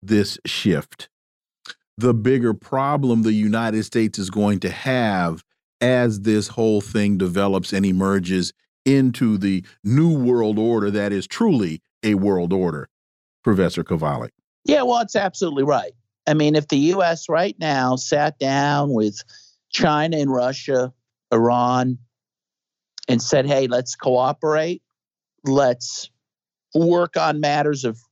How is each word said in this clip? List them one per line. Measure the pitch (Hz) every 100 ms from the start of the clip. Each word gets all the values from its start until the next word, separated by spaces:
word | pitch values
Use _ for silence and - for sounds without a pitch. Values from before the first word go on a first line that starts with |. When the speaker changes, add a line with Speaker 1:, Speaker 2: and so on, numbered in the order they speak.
Speaker 1:
this | 95 107 98 - -
shift, | - 104 76 - - - _ _ _ _ _ - - _ -
the | 123
bigger | 117 117 135 120
problem | 107 - 135 139 147 135 113
the | 110
United | 107 107 113 113 110
States | 104 120 107 107
is | 92
going | 104 104 98
to | 92
have | - 135 127 113 95 87 80 - _ _ _
as | 123 127 120 101
this | 107 107 101
whole | - 113 107
thing | - 110 104 95
develops | 92 90 101 95 87
and | 98
emerges | 98 92 95 98 90 92 85 - _ _ 135
into | 139 131 117 117 101
the | 98 95 - _
new | 101 131 165 151
world | 123 123 107 110
order | 113 113 101
that | 101 101
is | 101 -
truly | - 226 139 90 78 _ _
a | 110
world | 101 101 92 87
order, | 95 90 73 - _ _ _ _ _
Professor | - 95 85 85
Kovalik. | 78 82 78 65 58 - _ _
Speaker 2:
Yeah, | - 294
well, | 247 240
it's | 214 214
absolutely | 190 - 175 143
right. | 139 131 87 - _ _ -
I |
mean, | 151 151
if | 151 147
the | 139
U | 151 196
S | 175 165 -
right | 160 196 208
now | 160 139 127 127
sat | - 147 151 147
down | 135 139 143 143 143
with | 117 107 107 - - - _ _
China | - 165 151 160 156
and | 143
Russia, | 127 123 131 - 131 127 - _ _ _
Iran, | 113 117 123 120 127 127 123 - _ _ _ _ _ _ _ _ - -
and | 120
said, | - 143
"Hey, | 139 135 131
let's | 123 127 -
cooperate. | 139 123 131 147 156 151 160 180 _ _ _ _ _ _
Let's | 135 139 131 123 - - - _ _ _ _ _ _
work | 156 165 175 170 165
on | 156 151
matters | 147 147 147 139
of | 127 113 _